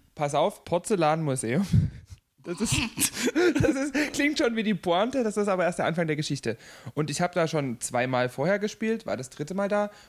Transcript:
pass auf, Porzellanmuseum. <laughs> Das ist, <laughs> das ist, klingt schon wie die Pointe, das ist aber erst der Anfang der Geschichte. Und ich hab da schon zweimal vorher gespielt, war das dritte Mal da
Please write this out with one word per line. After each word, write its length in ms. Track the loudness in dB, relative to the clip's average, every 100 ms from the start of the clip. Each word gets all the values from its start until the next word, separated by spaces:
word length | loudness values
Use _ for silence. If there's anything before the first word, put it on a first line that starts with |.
| _
pass 200 | -4 -2
auf, 300 | 2 0 -2
Porzellanmuseum. 1000 | -4 -2 0 2 4 2 0 0 0 0 4
<laughs> 240 | 4 4 -2 -16 -20 _ _ -10
Das 120 | -4
ist, 120 | -2
<laughs> 840 | 0 -2 -2 -4 -2 -2 2 2 4
das 140 | 2
ist, 380 | 2 0 0 -2
klingt 240 | 0 0 2
schon 180 | 0 0
wie 60 |
die 100 | 0
Pointe, 500 | 0 2 2 2 0
das 140 | -2 0
ist 120 | 0
aber 160 | 2
erst 160 | 0 0
der 40 | 0
Anfang 200 | 0 0
der 100 | -2
Geschichte. 400 | -2 -4 -4 -6 -10 -18 -8
Und 160 | -4 -2
ich 100 | 0
hab 120 | 0
da 140 | 0 0
schon 320 | 0 -2 -4
zweimal 500 | -4 -2 0 2 0
vorher 280 | 0 0 0
gespielt, 460 | -2 -4 -2 -2
war 140 | -4 -6
das 100 | -6
dritte 240 | -10 -6
Mal 160 | -4 0
da 220 | 0 -2 -6